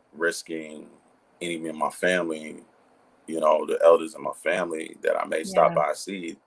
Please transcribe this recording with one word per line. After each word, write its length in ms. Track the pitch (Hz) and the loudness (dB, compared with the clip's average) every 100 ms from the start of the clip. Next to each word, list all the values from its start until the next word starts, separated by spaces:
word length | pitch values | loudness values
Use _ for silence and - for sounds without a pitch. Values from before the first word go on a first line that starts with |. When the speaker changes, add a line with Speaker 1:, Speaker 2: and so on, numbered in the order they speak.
| _ | _
Speaker 1:
risking 760 | 73 85 85 - 80 78 76 - - _ _ _ - | -4 -2 -2 -8 -10 -10 -16 -20 -20 _ _ _ -10
any 260 | 85 82 80 | -8 -6 -6
of 80 | 78 | -4
my 140 | 73 | -6
family, 720 | - 90 92 85 78 78 80 - _ _ _ _ _ - | -2 0 2 0 -6 -10 -16 -20 _ _ _ _ _ -8
you 140 | 80 | 0
know, 260 | 78 78 76 | 2 2 2
the 120 | - | 6
elders 300 | 80 85 80 | 8 8 4
in 80 | 76 | -8
my 100 | 71 - | -8 -6
family 540 | 78 92 85 80 80 - | -2 -2 -2 -6 -10 -4
that 180 | 80 80 | -2 0
I 60 | 80 | -2
may 180 | 80 | -4
stop 260 | 80 - 80 | 0 4 6
Speaker 2:
Yeah. 40 | |
Speaker 1:
by 140 | 82 76 | 4 -2
and 80 | 76 | -4
see, 400 | - 98 82 76 | -8 -8 -10 -10